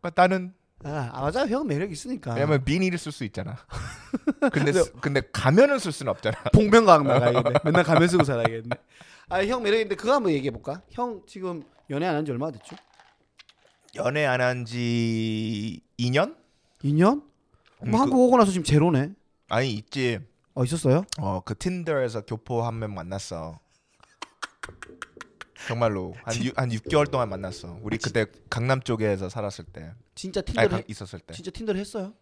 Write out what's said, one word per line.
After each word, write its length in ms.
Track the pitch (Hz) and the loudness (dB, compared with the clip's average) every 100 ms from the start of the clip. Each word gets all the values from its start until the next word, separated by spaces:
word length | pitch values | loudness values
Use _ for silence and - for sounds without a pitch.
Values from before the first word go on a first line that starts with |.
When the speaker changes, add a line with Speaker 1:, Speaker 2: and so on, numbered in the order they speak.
Speaker 1:
그러니까 200 | 170 165 | -4 4
나는 320 | 185 190 180 - _ _ | 4 4 -4 -14 _ _
Speaker 2:
아, 260 | 143 151 120 | -8 -6 -6
아, 80 | 127 | -4
맞아. 240 | 139 240 277 | -2 0 0
형 200 | 254 294 | 0 -2
매력 240 | 143 196 | -2 -4
있으니까. 420 | 151 247 247 - 117 | -8 -10 -8 -6 -2
Speaker 1:
왜냐면 280 | 147 147 | 2 2
비닐을 340 | 131 160 185 175 | 2 0 0 -2
쓸 140 | 151 | -8
수 120 | - 110 | -8 -8
있잖아. 320 | - 90 117 - | -8 -10 -12 -12
Speaker 2:
<laughs> 720 | - - - - - - - | -12 -12 -14 -10 -4 -4 0
Speaker 1:
근데 100 | 277 | 0
Speaker 2:
근데 240 | - 147 | 2 2
Speaker 1:
쓰-, 180 | 180 160 | 2 0
근데 280 | 123 151 139 - | -2 -2 -2 -2
가면은 440 | - 131 170 285 277 | -2 4 6 6 4
쓸 120 | 185 | -4
수는 180 | 147 120 | -6 -6
없잖아. 260 | 95 107 107 - | -2 -4 -4 4
Speaker 2:
복면가왕 520 | - 214 226 214 160 139 | 6 8 8 10 8 8
나가야겠네. 540 | 127 120 123 117 120 | 4 4 2 2 2
Speaker 1:
<laughs> 60 | - | 4
Speaker 2:
맨날 180 | 170 | 2
가면 240 | 160 160 170 | 4 6 6
쓰고 160 | 180 | 4
살아야겠네. 460 | 147 123 113 113 113 120 _ _ - - - | 2 2 -2 -4 -8 -10 _ _ -20 -20 -4
아, 140 | 180 202 | -2 0
형 160 | 254 | -2
매력 160 | 214 220 | 0 0
있는데 180 | 214 196 | 0 -4
그거 180 | 214 | 0
한번 180 | 277 202 | 2 2
얘기해 200 | 143 135 | 0 -2
볼까? 300 | 113 139 170 _ | -6 -10 -12 _
형 300 | - 247 208 _ | -8 -8 -8 _
지금 360 | 202 185 170 135 _ _ | -10 -8 -8 -14 _ _
연애 180 | 143 180 | -4 -2
안 80 | 151 | -2
한 100 | 156 | -4
지 60 | |
얼마 180 | 120 156 | -4 -6
됐죠? 240 | 110 - - _ _ _ _ _ _ - _ _ _ _ 98 | -10 -18 -20 _ _ _ _ _ _ -20 _ _ _ _ -6
Speaker 1:
연애 300 | 113 147 143 | -4 0 0
안 140 | 127 | 2
한 240 | 127 123 117 | 0 -2 -6
지 1160 | 120 120 117 113 113 113 110 110 107 107 85 _ - | -4 -2 0 0 -2 -2 -4 -4 -6 -8 -10 _ -4
이 120 | 120 | 0
년? 240 | 135 208 - _ _ _ _ | 0 0 -6 _ _ _ _
Speaker 2:
이 100 | 139 | -2
년? 300 | 151 190 294 - _ _ _ _ _ | 4 4 4 -6 _ _ _ _ _
Speaker 1:
음, 80 | - | 0
Speaker 2:
뭐, 0 | |
Speaker 1:
그 60 | 214 | 2
Speaker 2:
한국 160 | 277 262 | 4 4
오고 160 | 247 247 | 6 6
나서 140 | 202 | 4
지금 120 | 185 | 2
제로네. 480 | 151 147 170 139 147 202 _ _ _ | 2 4 6 2 0 -6 _ _ _
Speaker 1:
아니, 240 | 113 131 | -2 -2
있지. 460 | 104 - 139 127 107 - _ _ | -4 -8 -4 -2 -2 -8 _ _
Speaker 2:
어, 100 | - | -4
있었어요? 400 | 123 160 139 143 196 - | -2 0 2 2 0 -6
Speaker 1:
어, 220 | 196 185 | -4 -6
그 120 | - 107 | -6 -6
틴더에서 680 | 185 180 165 147 123 110 | -4 -4 -4 -2 -2 -6
교포 420 | 101 110 - 120 | -8 -10 -4 -4
한 160 | 117 113 | -4 -6
명 140 | 107 98 | -8 -10
만났어. 640 | 82 98 - 85 80 80 _ _ _ _ _ _ - _ - _ - - - - - - - _ - - - | -8 -10 -8 -10 -10 -14 _ _ _ _ _ _ -20 _ -18 _ -18 -18 -20 -18 -20 -20 -20 _ -20 -16 -8
정말로 460 | 117 117 98 90 101 | -2 0 -2 -6 -10
한 100 | - | -8
Speaker 2:
진-, 120 | 113 120 | -4 -4
Speaker 1:
유-, 60 | 131 | -2
한 160 | 127 | -4
육 120 | 110 147 | -4 0
개월 200 | 151 147 | 2 2
동안 240 | 135 113 | 0 -4
만났어. 480 | 95 95 - 85 87 | -6 -10 -12 -14 -12
우리 140 | 104 113 | -6 -4
Speaker 2:
아, 20 | |
진-, 160 | - | -2
Speaker 1:
그때 120 | 117 107 - - | -2 -2 -6 -10
강남 320 | - 123 131 | -4 0 -2
쪽에서 460 | 127 110 110 95 95 | -2 -2 0 0 -4
살았을 360 | 113 104 - 80 | -6 -8 -10 -18
때. 260 | 78 80 104 _ - | -18 -18 -20 _ -14
Speaker 2:
진짜 240 | 185 190 | -8 -6
Speaker 1:
아니, 60 | 180 | -4
Speaker 2:
틴더를 240 | - 110 | 0 2
Speaker 1:
강-, 100 | 110 | 0
Speaker 2:
해-, 40 | - | -6
Speaker 1:
있었을 320 | 107 98 87 | -14 -12 -16
때. 140 | - | -16
Speaker 2:
진짜 180 | 82 175 | -14 -14
틴더를 280 | - 220 185 | -8 -6 -4
했어요? 340 | 202 220 196 226 | -6 -10 -10 -14